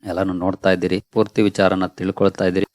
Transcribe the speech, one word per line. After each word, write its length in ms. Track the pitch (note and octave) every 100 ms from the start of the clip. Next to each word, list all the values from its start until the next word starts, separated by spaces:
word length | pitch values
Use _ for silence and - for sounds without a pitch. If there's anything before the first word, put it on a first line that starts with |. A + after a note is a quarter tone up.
| G2+
ಎಲ್ಲಾನು 260 | F2 F#2+
ನೋಡ್ತಾ 380 | F#2 F#2 F#2+ F#2+
ಇದ್ದೀರಿ, 280 | F#2 F2+ F#2 -
ಪೂರ್ತಿ 300 | - G#2 -
ವಿಚಾರನ 440 | G#2 G2 F#2+ F#2 F#2
ತಿಳ್ಕೊಳ್ತಾ 580 | - F2+ - G2 -
ಇದ್ದೀರಿ. 220 | F#2+ F#2 F#2+